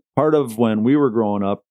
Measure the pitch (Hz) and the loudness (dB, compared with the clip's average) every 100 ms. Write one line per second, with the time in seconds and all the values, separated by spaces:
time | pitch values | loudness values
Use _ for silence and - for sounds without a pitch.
0 | _ - 151 156 127 110 117 107 113 147 | _ 0 2 2 -2 -2 0 0 2 2
1 | 139 113 107 101 98 101 _ | 2 0 -2 -2 -4 -6 _